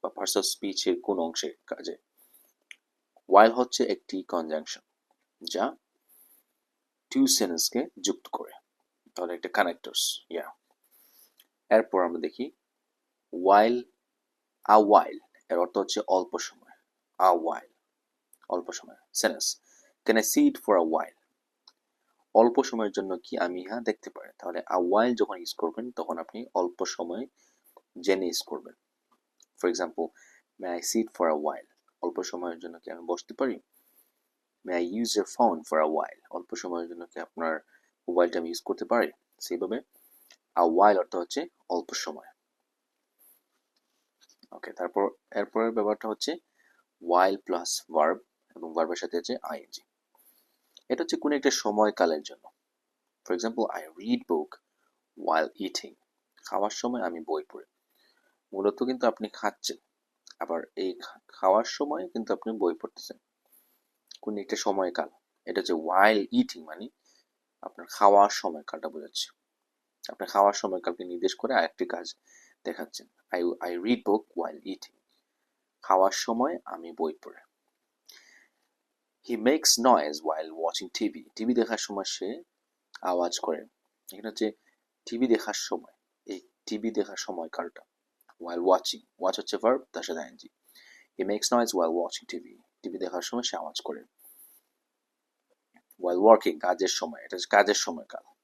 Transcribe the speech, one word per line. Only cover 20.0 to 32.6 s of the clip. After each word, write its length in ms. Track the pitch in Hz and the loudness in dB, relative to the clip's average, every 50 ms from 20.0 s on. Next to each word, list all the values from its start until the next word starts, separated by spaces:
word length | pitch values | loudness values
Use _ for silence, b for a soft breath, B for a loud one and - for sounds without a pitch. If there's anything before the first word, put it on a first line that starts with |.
| _ | _
can 100 | - 110 110 | 2 2 2
I 40 | |
see 240 | 107 - - 147 147 147 | 4 2 2 4 4 4
it 80 | 135 - | 2 0
for 180 | - - 104 90 85 | 0 2 4 4 4
a 40 | 80 80 | 2 0
while? 220 | 80 80 82 - _ _ _ _ _ _ _ _ _ _ _ _ _ _ _ _ _ _ _ _ _ _ _ _ | -2 -2 -4 -12 _ _ _ _ _ _ _ _ _ _ _ _ _ _ _ _ _ _ _ _ _ _ _ _
অল্প 280 | 110 113 120 120 143 131 | 8 8 8 6 4 0
সময়ের 280 | - - 113 110 104 | 0 0 -2 -2 -2
জন্য 260 | 98 - 98 95 92 90 _ | -2 -4 -4 -4 -6 -8 _
কি 140 | - - - | -8 -4 -4
আমি 240 | 85 87 90 90 | -2 -2 -4 -6
ইহা 200 | 90 95 104 120 | -8 -8 -8 -4
দেখতে 280 | 117 113 107 _ - - | -2 -4 -4 _ -6 -16
পারি? 220 | _ - - - - _ | _ -16 -18 -18 -20 _
তাহলে 220 | - 87 85 87 | -10 -8 -8 -8
a 200 | - - - 92 90 87 | -6 -2 0 0 2 4
while 240 | 95 104 113 123 123 | 4 4 4 4 4
যখন 220 | 113 107 - 98 90 | 0 0 -2 -2 -12
ইউজ 160 | 85 - - | -10 -14 -8
করবেন, 380 | - - 85 80 - 117 123 | -4 -4 -4 -4 -6 -10 -10
তখন 260 | 123 - 82 87 87 82 | -8 -10 -8 -8 -6 -8
আপনি 280 | 82 - - 110 120 - _ | -10 -12 -12 -14 -14 -4 _
অল্প 300 | 101 90 87 87 - 92 | -2 -2 -2 -2 -4 -6
সময় 420 | - - - 87 85 85 101 127 - _ b b b b b b b b b _ _ _ 92 | -6 -6 -8 -8 -8 -6 -8 -10 -12 _ b b b b b b b b b _ _ _ -10
জেনে 260 | 87 92 95 95 95 | 0 0 0 2 2
ইউজ 160 | 87 82 - | -4 -4 -6
করবেন। 320 | - - 76 67 - - - _ _ _ _ _ _ _ _ _ _ _ _ _ _ _ _ _ | -8 -8 -12 -12 -12 -14 -20 _ _ _ _ _ _ _ _ _ _ _ _ _ _ _ _ _
For 140 | - 90 87 | -2 -2 0
example, 340 | 87 90 82 - - 82 80 b b b b b b b b _ _ | 0 -4 -6 -4 -6 -6 -6 b b b b b b b b _ _
may 100 | 98 90 | -8 -6
I 80 | 87 87 | -6 -6
sit 280 | 85 - - 113 110 110 _ - | -6 -2 -2 -2 -2 -2 _ 0
for 100 | 90 82 | 2 2
a 80 | 78 76 76 | 2 2 0
while? 220 | 76 71 67 - _ _ _ _ _ _ _ | -4 -6 -6 -14 _ _ _ _ _ _ _
অল্প 220 | - 87 85 - 92 | -6 -4 -4 -4 -8
সময়ের 360 | - - 87 87 87 85 | -6 -8 -8 -8 -8 -8
জন্য 200 | 82 | -8